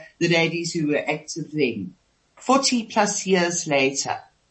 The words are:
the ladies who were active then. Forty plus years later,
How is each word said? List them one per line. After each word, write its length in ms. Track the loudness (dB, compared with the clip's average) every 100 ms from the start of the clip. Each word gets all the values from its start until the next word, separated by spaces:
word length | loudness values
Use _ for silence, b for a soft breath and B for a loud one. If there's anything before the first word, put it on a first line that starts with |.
| B _
the 100 | 2
ladies 460 | 4 2 -2 -4
who 140 | -2 0
were 140 | 0 -2
active 440 | -6 -8 -10 -6
then. 420 | -2 -2 -2 -10 -14 _ _ _ -6
Forty 500 | 2 4 4 0 0
plus 380 | 0 0 0
years 440 | 0 2 2 -2 0
later, 500 | 2 2 0 -4 -6 -10 _ _